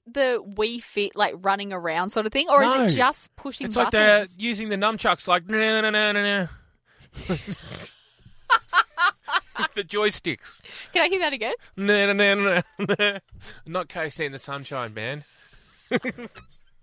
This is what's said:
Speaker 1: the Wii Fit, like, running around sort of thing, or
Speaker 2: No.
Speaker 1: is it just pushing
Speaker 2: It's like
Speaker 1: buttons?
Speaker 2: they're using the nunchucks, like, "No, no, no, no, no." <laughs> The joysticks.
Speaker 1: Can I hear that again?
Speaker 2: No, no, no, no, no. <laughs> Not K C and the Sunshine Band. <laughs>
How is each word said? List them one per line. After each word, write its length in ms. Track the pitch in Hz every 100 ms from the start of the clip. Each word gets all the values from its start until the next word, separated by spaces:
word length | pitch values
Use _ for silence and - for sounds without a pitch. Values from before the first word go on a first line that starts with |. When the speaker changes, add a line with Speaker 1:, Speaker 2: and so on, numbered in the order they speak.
| -
Speaker 1:
the 340 | 262 262 240 202 202
Wii 240 | 220 240
Fit, 340 | - - 202 202
like, 180 | 202 175
running 340 | 196 196 202
around 380 | 185 170 160 185
sort 160 | 226 214
of 60 |
thing, 160 | 269 339
or 140 | 285
Speaker 2:
No. 220 | 254 262
Speaker 1:
is 100 | 226
it 20 | 143
just 380 | 254 302 - -
pushing 300 | 277 - 277
Speaker 2:
It's 100 | 226
like 140 | 233
Speaker 1:
buttons? 440 | 220 214 208 196 180
Speaker 2:
they're 80 |
using 240 | 226 208 220
the 80 | 196
nunchucks, 500 | 208 220 220 175 -
like, 200 | 180 175
"No, 100 | 220 220 220
no, 100 | 214
no, 220 | 214 208
no, 100 | 208
no." 260 | 202 202 175 - _ _ _ _ - - -
<laughs> 100 | 165 - 190 - - - - _ _ - - - 453 - 349 - - 359 - - 339 - - 208
The 80 | 214
joysticks. 760 | 175 208 214 - 175 131 - - - - -
Speaker 1:
Can 100 | 359
I 60 | 349
hear 100 | 381
that 120 | 320
again? 220 | 269 220 480 - -
Speaker 2:
No, 360 | 202 208 202
no, 220 | 202 202
no, 280 | 202 202 180 - -
no, 80 | 196 196
no. 200 | 208 196 _ -
<laughs> 240 | - - 160
Not 220 | 180 170
K 200 | 180 160
C 160 | 147
and 100 | 147
the 40 | 135
Sunshine 540 | - 139 135 139 117
Band. 300 | 107 113 147 - _ _ - _ _ -
<laughs> 100 | 254 254 - 233 - - - _ _